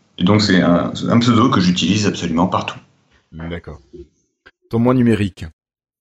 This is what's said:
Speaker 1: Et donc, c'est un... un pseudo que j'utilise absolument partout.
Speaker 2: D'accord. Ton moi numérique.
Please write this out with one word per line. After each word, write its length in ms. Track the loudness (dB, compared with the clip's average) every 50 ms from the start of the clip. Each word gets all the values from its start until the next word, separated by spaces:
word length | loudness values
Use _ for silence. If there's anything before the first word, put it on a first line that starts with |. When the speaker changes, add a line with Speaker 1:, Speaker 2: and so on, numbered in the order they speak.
| _ _ _ -2
Speaker 1:
Et 60 | 0
donc, 180 | 2 2 2
c'est 180 | 2 2 2 2
un... 320 | 2 2 2 0 0 -4 -6 -6 -2 0
un 100 | 2 2
pseudo 300 | 2 4 4 4 2 2
que 100 | 2 2
j'utilise 460 | 2 2 0 0 0 0 0 0 0
absolument 400 | -2 -4 -4 -6 -4 -2 0 0 0
partout. 300 | -2 -4 -6 -6 -12 -16 _ _ _ _ _ _ _ _ _ _
Speaker 2:
D'accord. 480 | -16 -14 -12 -10 -10 -12 -12 -16 -20 -20 _ _ -20 -20 -20 _ _ _ _ _ _ _ _ -20 _ _ _ -6
Ton 80 | -2 0
moi 160 | 2 2 2
numérique. 500 | 2 2 2 2 0 -2 -4 -6 -10 -16 -18 -18 _ _ _ _ _ _ _ _ _